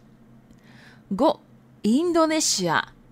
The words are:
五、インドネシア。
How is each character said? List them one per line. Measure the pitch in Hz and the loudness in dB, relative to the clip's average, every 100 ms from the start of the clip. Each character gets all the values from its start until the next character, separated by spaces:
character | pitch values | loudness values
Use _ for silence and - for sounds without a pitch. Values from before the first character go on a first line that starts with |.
| - - - - - - - - - - - | -20 -20 -20 -20 -20 -20 -20 -20 -20 -20 -10
五、 | 190 285 - - - _ - | -2 0 0 -8 -20 _ -6
イ | 208 240 | 0 0
ン | 349 | 2
ド | 339 320 | 2 2
ネ | 311 | 0
シ | 302 - 175 | -2 -2 0
ア。 | 147 - - - | -2 -2 -10 -20